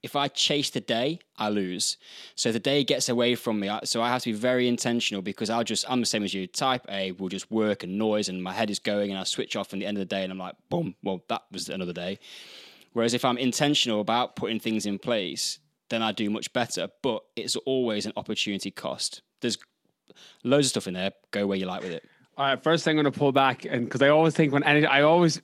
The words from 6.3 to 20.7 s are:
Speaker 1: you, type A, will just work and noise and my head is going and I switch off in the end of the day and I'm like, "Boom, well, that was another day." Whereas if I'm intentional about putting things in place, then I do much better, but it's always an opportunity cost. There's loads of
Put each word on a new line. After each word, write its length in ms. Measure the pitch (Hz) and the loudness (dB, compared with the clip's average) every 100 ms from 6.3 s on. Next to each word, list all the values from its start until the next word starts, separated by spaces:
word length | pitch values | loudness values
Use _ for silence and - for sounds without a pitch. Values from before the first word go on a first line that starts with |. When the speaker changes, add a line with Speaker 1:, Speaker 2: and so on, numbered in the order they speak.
Speaker 1:
you, 120 | 98 92 | -4 -6
type 380 | - 135 127 - | -2 -2 -2 -4
A, 220 | 98 95 | -6 -6
will 180 | 90 95 | -6 -6
just 200 | 95 - | -6 -4
work 320 | 110 107 98 | 0 0 0
and 140 | 87 98 | -4 -2
noise 320 | 110 107 101 | 0 0 -2
and 140 | 92 | -4
my 100 | 92 | -6
head 160 | 95 107 | -2 -2
is 100 | 98 | -2
going 320 | - 101 101 | -2 -2 -2
and 80 | 95 | -4
I 60 | |
switch 320 | 92 - - 113 | -4 -6 -4 -6
off 160 | 98 | -6
in 60 | 98 | -6
the 80 | 101 | -4
end 100 | 104 | -4
of 40 | |
the 40 | 92 | -4
day 80 | 98 | -4
and 80 | 92 | -4
I'm 80 | 92 | -8
like, 180 | 90 - _ | -12 -14 _
"Boom, 260 | 175 147 - | -4 -4 -6
well, 220 | 101 92 _ | -6 -6 _
that 140 | 113 _ | -6 _
was 200 | 92 82 | -12 -8
another 240 | 95 90 | -6 -6
day." 240 | 87 90 101 - - - - - - _ | -6 -6 -8 -12 -20 -20 -20 -20 -20 _
Whereas 220 | 120 117 | -2 0
if 100 | 120 | 2
I'm 140 | 131 120 | 0 2
intentional 640 | 131 - 147 147 120 107 | 0 2 2 2 2 0
about 340 | 104 117 123 - | 0 0 -2 -4
putting 240 | 107 110 | -4 -4
things 240 | 113 110 | -2 -2
in 140 | 104 98 | -2 -4
place, 600 | - 117 90 - - - _ _ _ | -2 -2 -2 -4 -6 -6 _ _ _
then 140 | 113 | -2
I 100 | 113 | -2
do 160 | 104 104 | 0 -2
much 240 | 107 - | -2 -2
better, 360 | 123 117 - 87 _ | -2 -2 -4 -6 _
but 220 | 131 107 _ | -4 -4 _
it's 220 | - 120 123 | -10 -4 -4
always 480 | - 131 123 107 | 0 0 0 0
an 80 | 104 104 | -4 -8
opportunity 520 | - 107 - 98 98 | -6 -4 -2 -4 -6
cost. 520 | - - 65 - - _ _ | -8 -8 -6 -8 -8 _ _
There's 160 | 120 110 - _ _ _ _ - - _ | -4 -4 -8 _ _ _ _ -20 -20 _
loads 240 | - 139 | 2 4
of 40 | 135 | 4